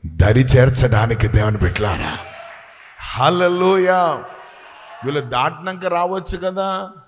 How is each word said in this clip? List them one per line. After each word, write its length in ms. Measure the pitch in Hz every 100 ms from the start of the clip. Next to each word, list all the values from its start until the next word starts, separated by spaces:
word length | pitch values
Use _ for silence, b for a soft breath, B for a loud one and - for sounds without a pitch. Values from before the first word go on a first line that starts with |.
| -
దరి 340 | - 98 117
చేర్చడానికి. 880 | 131 131 127 127 127 107 113 113 107
దేవుని 300 | 107 107 104
బిడ్డలారా, 600 | 110 87 104 90 - - - - - - - - - -
హల్లెలూయా. 1120 | - 120 139 180 180 180 185 190 180 185 175 131 - - - - - - - - 120
వీళ్ళు 160 | 147
దాటినాక 640 | 123 123 143 160 180 185 185
రావచ్చు 520 | 175 180 190 - 180
కదా 560 | 185 185 196 190 190 -